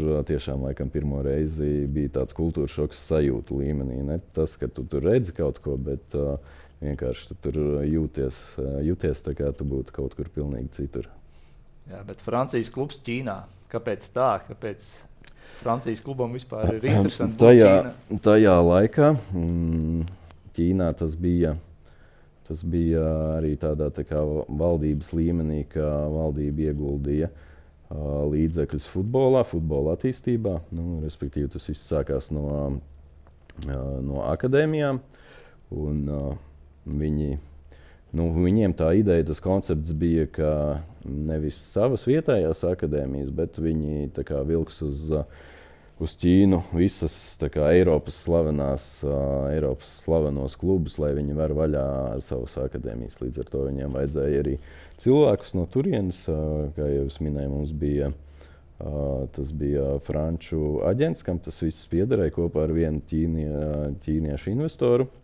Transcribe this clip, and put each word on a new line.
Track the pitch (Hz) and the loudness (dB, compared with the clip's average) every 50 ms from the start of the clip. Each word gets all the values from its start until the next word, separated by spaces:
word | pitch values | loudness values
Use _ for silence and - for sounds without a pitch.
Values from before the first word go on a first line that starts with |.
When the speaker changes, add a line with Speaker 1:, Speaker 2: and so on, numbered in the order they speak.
| 78 78 | 0 0
Speaker 1:
ā, | 76 73 | 0 0
tiešām | 69 - 76 71 - - 67 67 | 0 0 -2 -2 -2 -4 -4 -4
laikam | 67 67 69 - 71 67 - | -4 -4 -4 -4 -6 -4 -4
pirmo | 76 73 71 69 69 69 | -4 -2 -2 -2 -2 -2
reizi | 69 69 76 78 78 80 78 73 73 73 73 71 69 | -2 0 0 0 -2 -2 -2 -2 0 0 0 -2 -2
bija | 71 76 71 67 | -2 -2 -2 -2
tāds | - 65 65 - - - | -2 -4 -4 -4 -4 -4
kultūru | 82 82 78 80 71 69 | -2 -2 0 -2 -4 -4
šoks | - - 73 73 - - | -2 -4 -4 -4 -6 -10
sajūtu | - - 80 78 73 69 64 55 - - 69 69 | -4 0 2 2 2 2 0 -2 -4 -4 -4 -4
līmenī. | 69 71 76 71 67 65 62 65 69 | -2 -2 -2 -2 -4 -4 -4 -6 -4
Ne | 71 78 85 - - | -4 -4 -6 -6 -6
tas, | - 80 80 - - | -4 -2 -2 -2 -4
ka | - 71 65 | -6 -8 -8
tu | - - 64 | -8 -8 -8
tur | - 76 69 | -6 -4 -2
redzi | 69 90 113 127 110 90 - | 2 2 2 2 0 -2 -4
kaut | - 80 69 65 - | -4 -2 -2 -4 -4
ko, | - 73 69 | -6 -6 -4
bet, | 65 65 67 69 67 - - - | -4 -4 -6 -6 -8 -8 -8 -4
ā, | 73 71 69 69 69 - - - - - - - - | -4 -2 -2 -4 -6 -8 -14 -20 -20 -20 -20 -14 -8
vienkārši | - 73 71 65 - 64 64 - - - | -6 -6 -4 -4 -4 -6 -6 -6 -10 -16
tu | - - | -18 -8
tur | - 73 71 78 73 73 73 71 | -6 -4 -2 0 0 0 0 0
jūties, | 71 76 78 80 78 71 - 73 67 65 - - - - - | 0 0 0 0 0 -2 -2 -4 -4 -4 -4 -8 -16 -14 -8
ā, | - 65 67 69 69 | -6 -6 -4 -4 -2
jūties | 73 80 90 92 - 80 69 - - | 0 -2 -2 0 -2 -2 -2 -2 -6
tā, | 76 69 | -8 -6
kā | - 73 71 | -2 -2 -2
tu | 69 - 73 | -2 -4 -4
būtu | 69 67 67 62 - - | -4 -4 -4 -6 -6 -8
kaut | - 69 65 - | -8 -8 -6 -6
kur | - - 87 | -8 -10 -8
pilnīgi | - 76 71 71 67 58 64 69 | -6 -6 -6 -4 -4 -6 -8 -8
citur. | - - 71 67 - 60 - - - - - - - - - - - - - - - - | -8 -8 -8 -6 -6 -8 -10 -10 -14 -20 -20 -20 -20 -20 -20 -20 -20 -20 -20 -20 -20 -20
Speaker 2:
Jā, | - - 95 98 | -20 -18 -16 -14
bet | 101 104 98 - | -14 -14 -14 -10
Francijas | - 113 113 123 131 127 - 120 110 113 | -6 -4 -2 -2 -2 0 -2 -2 -4 -4
klubs | - 127 139 147 - - | -4 -6 -6 -6 -8 -12
Ķīnā. | - - 117 127 131 113 98 95 92 - - - - | -8 -6 -6 -6 -6 -6 -8 -8 -12 -16 -20 -20 -16
Kāpēc | - - 113 - 117 104 95 - - | -8 -8 -6 -4 -4 -6 -6 -8 -8
tā? | - 123 131 127 104 92 | -2 0 2 2 2 0
Kāpēc | - - 101 - - 107 101 - - - - - - - - - - - - - - - - | -4 -10 -14 -10 -10 -10 -10 -10 -14 -20 -20 -20 -20 -20 -20 -20 -20 -20 -20 -20 -20 -20 -20
Francijas | - - - 117 123 123 120 110 107 | -8 -4 -2 -2 -2 -2 -4 -6 -6
klubam | - 139 135 127 123 117 | -6 -8 -4 -4 -4 -4
vispār | 120 127 123 - 117 110 110 107 113 110 | -4 -8 -10 -10 -6 -2 0 0 0 0
ir | 113 - | 0 2
Speaker 1:
<clears throat> | |
Speaker 2:
interesanti | 107 104 98 98 - - 123 110 - | 4 4 4 2 2 -2 -4 -4 4
būt | - | 8
Speaker 1:
Tajā, | 117 117 123 117 110 98 | 10 12 12 12 12 12
Speaker 2:
Ķīnā? | 95 92 - 123 - - - - 104 98 | 10 8 6 2 -4 -12 -8 -6 -6 2
Speaker 1:
tajā | - 107 107 107 110 101 90 87 | 4 6 8 10 10 10 10 8
laikā, | 87 85 87 92 104 113 - 156 147 151 156 123 101 95 | 8 8 8 6 6 6 6 6 6 6 6 2 0 -4
mm, | 92 87 85 82 85 85 85 82 82 82 78 80 82 82 80 87 - - - - - - - - | -4 -2 0 0 0 0 0 0 0 0 0 0 0 -2 -2 -4 -6 -12 -20 -20 -20 -20 -20 -12
Ķīnā | - - 85 85 92 95 87 82 | -4 0 2 2 4 4 2 0
tas | 76 - 82 80 78 | 0 0 -2 -4 -2
bija, | 82 90 90 87 87 85 78 78 82 - - - - - - - - - - - - - - - - | -2 0 2 2 4 2 2 0 -2 -8 -14 -20 -20 -20 -20 -20 -20 -20 -20 -20 -20 -20 -20 -20 -20
tas | - - 80 80 | -12 -10 -10 -6
bija | 87 85 85 85 85 82 82 80 80 80 80 78 78 78 | -4 -2 0 2 2 4 4 4 2 2 2 2 0 0
arī | 78 80 80 76 73 | 0 0 0 0 0
tādā | - - 78 76 76 76 73 | 0 -2 -2 0 0 -2 -2
tā | - 78 71 | -2 -4 -6
kā | - 78 76 | -4 -2 0
valdības | 76 73 76 76 58 - 71 73 82 87 85 80 76 76 76 73 76 - | 0 0 0 -2 -4 -4 -2 0 2 2 2 2 2 0 0 -2 -4 -4
līmenī, | - 82 82 85 87 85 80 78 78 76 69 | -2 0 2 2 2 0 0 0 -2 -2 -4
ka | - - 80 76 76 73 73 76 | -4 -4 -2 -2 0 0 0 -2
valdība | 76 76 78 80 78 71 73 73 71 73 78 78 76 | -2 -2 -2 -2 -2 -2 -2 -2 -2 -2 0 -2 -2
ieguldīja, | 71 73 73 69 71 71 71 71 71 76 80 82 - - - - - - - - - - - | -2 -2 -2 -2 -2 -2 -2 0 0 0 0 -2 -4 -10 -20 -20 -20 -20 -20 -20 -20 -20 -16
ā, | - 80 76 76 73 71 73 73 | -12 -10 -6 -4 -4 -2 -2 0
līdzekļus | 73 73 76 80 82 82 82 73 - - 73 - - | 0 2 2 2 2 2 0 -2 -2 -2 -6 -8 -6
futbolā, | - 90 95 110 123 131 135 127 131 131 117 | -6 -4 -4 0 2 2 4 4 4 4 2
futbola | - - 85 80 78 76 69 71 78 85 | 0 -2 -4 -2 0 0 0 0 0 0
attīstībā. | - - 131 127 - - 131 123 113 110 101 90 82 82 - | 0 -2 -4 -4 -2 -2 -2 -2 0 0 -2 -2 -4 -6 -8
Nu, | 85 85 85 87 87 78 | -8 -6 -6 -4 -4 -4
respektīvi, | 78 78 - - 73 71 - 76 71 69 | -6 -6 -6 -6 -8 -6 -4 -4 -4 -4
tas | - 87 - - | -4 -8 -8 -8
viss | 76 - - | -10 -10 -6
sākās | - 82 76 69 - 71 65 - - | -2 -2 -2 0 0 -2 -4 -2 -4
no, | 78 73 73 71 73 71 71 69 69 71 - - - - - - - - - - - - - - - - | -4 -4 -2 -2 -2 -2 -2 -2 -4 -4 -8 -12 -20 -20 -20 -20 -20 -20 -20 -20 -20 -20 -20 -20 -16 -12
ā, | - 69 67 65 65 69 67 65 | -8 -6 -6 -6 -4 -6 -6 -4
no | 65 69 69 69 - | -4 -4 -4 -4 -2
akadēmijām, | 67 80 - - 127 135 143 156 156 156 151 147 139 135 127 - - - - - - - - - - - - - - | -2 -2 0 0 2 2 2 2 2 0 0 0 0 -2 -4 -6 -12 -20 -20 -20 -20 -20 -20 -20 -20 -20 -20 -16 -10
un, | - 76 76 73 76 73 71 | -8 -6 -4 -2 -2 -2 -2
ā, | 71 73 71 69 67 69 - - - - - - - - - | -2 -4 -4 -4 -4 -6 -8 -10 -18 -20 -20 -20 -20 -20 -18
viņi, | - - 71 71 76 76 76 73 76 71 69 73 - - - - - - - - - - - - - - | -12 -6 -4 -2 -2 0 0 0 0 -2 -4 -6 -8 -12 -20 -20 -20 -20 -20 -20 -20 -20 -20 -20 -16 -8
nu, | - 80 85 82 80 | -4 -2 0 0 2
viņiem | 82 90 90 101 113 107 92 82 | 2 2 4 4 4 4 2 2
tā | - 82 80 87 | 2 2 4 4
ideja, | 104 107 98 87 85 78 | 4 4 4 4 4 2
tas | 76 76 - | 0 -2 -4
koncepts | - 92 95 101 - - 87 76 76 85 | -2 0 0 0 0 -2 -2 -2 -2 -4
bija, | 80 76 82 85 82 80 78 76 | -2 -2 0 2 2 2 2 0
ka | - - 78 76 76 76 73 73 71 73 76 - - - | -2 -2 0 0 0 0 0 -2 -2 -4 -6 -10 -16 -16
nevis | - 71 69 73 76 78 78 78 76 73 - - | -12 -8 -6 -6 -4 -4 -2 -2 -2 -4 -6 -8
savas | - - - 101 107 131 131 - - | -14 -6 0 0 2 2 0 0 0
vietējās | - 135 160 160 - 131 101 82 78 82 - - | 2 2 2 2 2 2 2 2 0 0 0 0
akadēmijas, | 87 90 - - 76 73 73 69 67 67 69 69 69 | -2 0 0 -2 -2 -2 -2 -2 -2 -4 -4 -4 -4
bet | 69 78 82 78 - - | -4 -4 -4 -4 -4 -4
viņi | 80 80 80 78 76 73 76 73 73 69 | -2 0 0 0 -2 -2 -2 -4 -4 -6
tā | - - 71 | -6 -8 -6
kā | - 76 71 69 | -4 -4 -4 -2
vilks | 76 82 82 78 - - - | 0 0 0 0 -2 -6 -6
uz, | 78 73 69 71 78 78 | -6 -6 -6 -6 -4 -2
ā, | 78 76 71 - - - - - - - - - - - - - - - 82 | -2 -2 -2 -4 -10 -18 -20 -20 -20 -20 -20 -20 -20 -20 -20 -20 -10 -8 -8
uz | 80 - | -8 -6
Ķīnu | - - 87 90 95 101 98 95 85 - - | 0 4 6 6 8 8 8 6 4 2 0
visas, | - 82 90 98 - - 82 78 - - - - - - | 2 2 2 2 2 -2 -4 -6 -6 -8 -14 -18 -8 -6
tā | 78 76 | -6 -4
kā, | - 78 73 73 | 0 2 4 6
Eiropas | 85 90 92 87 78 73 - - - - | 6 6 6 6 4 2 2 -4 -10 -8
slavenās, | - 85 82 85 80 78 76 71 69 67 67 67 - - - - | -2 0 2 2 2 2 0 0 0 -2 -2 -4 -6 -12 -12 -8
ā, | - 71 71 69 69 69 69 67 67 69 | -4 -2 -2 0 0 -2 -2 -2 -2 -2
Eiropas | 76 78 76 67 65 - - - - - | 0 0 0 0 -2 -4 -8 -16 -20 -12
slavenos | - - 82 82 76 73 69 69 67 67 - | -2 0 2 2 2 2 0 -2 -4 -6 -6
klubus, | - - 90 95 92 78 - - - | -4 0 0 2 2 0 -2 -4 -2
lai | 76 73 71 | -2 0 0
viņi | 73 73 71 73 | 0 -2 -2 -2
var | 76 78 76 73 | -2 -2 0 0
vaļā | 76 80 78 73 69 67 69 69 67 67 60 57 67 | 0 0 0 0 0 0 -2 -2 -4 -4 -4 -6 -8
savas | - - - 64 60 - - - | -8 -6 -6 -6 -6 -8 -6 -6
akadēmijas. | 65 65 - 62 58 60 55 60 58 - - - | -6 -6 -6 -6 -8 -8 -8 -8 -10 -12 -10 -10
Līdz | 64 64 62 64 | -10 -8 -6 -8
ar | 60 - | -8 -6
to | - 67 67 | -4 -4 -4
viņiem | 67 69 67 67 69 64 | -4 -4 -4 -6 -4 -4
vajadzēja | 67 71 71 73 76 69 73 71 71 71 | -2 -2 -2 -2 -2 0 0 0 0 0
arī | 69 67 69 - - - - - - - - | 0 -2 -4 -6 -12 -20 -20 -20 -20 -20 -2
cilvēkus | - 123 131 147 151 131 104 - - - - | 2 4 6 6 6 4 4 2 -2 -6 -4
no | 92 85 | -4 -4
turienes, | 85 - 123 147 202 160 110 98 92 87 - - | -2 -2 -2 0 0 0 0 0 -2 -4 -6 -6
ā, | - 80 76 78 78 76 76 76 73 | -4 -2 -2 -2 -2 -2 -2 -4 -4
kā | 78 80 73 73 | -4 -4 -2 0
jau | 71 69 69 69 | 0 0 -2 -4
es | 69 - | -4 -6
minēju, | 76 76 73 71 71 69 | -4 -4 -4 -4 -4 -4
mums | 69 73 73 73 78 | -4 -4 -4 -4 -4
bija, | 73 73 73 71 71 69 69 65 - - - - - - - - - - - - | -4 -2 0 0 0 0 -2 -4 -6 -12 -20 -20 -20 -20 -20 -20 -20 -20 -20 -16
ā, | - - 73 73 73 71 69 69 67 67 - | -12 -10 -6 -4 -4 -2 -2 -2 -4 -4 -6
tas | - - 69 71 | -6 -8 -8 -6
bija | 80 73 71 71 71 71 67 67 71 69 | -4 -4 -2 0 0 0 0 0 -2 -2
franču | - - 78 76 78 80 85 82 - - 82 80 76 76 76 62 50 | -4 -4 -4 -2 -2 -2 -2 -4 -6 -6 -4 -2 -2 0 0 0 0
aģents, | 80 101 123 147 165 156 - - | 0 2 2 0 -2 -2 -4 -6
kam | - 87 80 | -6 -6 -4
tas | - - - - | -6 -8 -8 -4
viss | 85 80 - - - - | -4 -4 -4 -6 -8 -4
piederēja | 82 85 98 123 127 104 87 78 - | 0 0 2 2 2 2 2 0 0
kopā | - 85 82 - 78 78 80 | 0 -2 0 0 0 0 2
ar | 80 | 2
vienu | 80 82 78 78 76 | 2 2 0 0 -2
ķīnie-, | - - 82 78 80 82 82 80 76 76 76 73 78 76 73 73 73 73 69 - | -4 -2 -2 0 0 0 0 -2 -2 -2 -2 -2 -2 -2 -2 -2 -4 -4 -6 -6
ķīniešu | - - 78 80 80 76 71 71 - 90 | -4 -2 -2 0 0 -2 -4 -4 -4 -4
investoru. | 104 131 156 160 - - - 123 120 123 131 131 - - | -2 -2 -2 -4 -2 0 2 4 4 4 2 0 -4 -14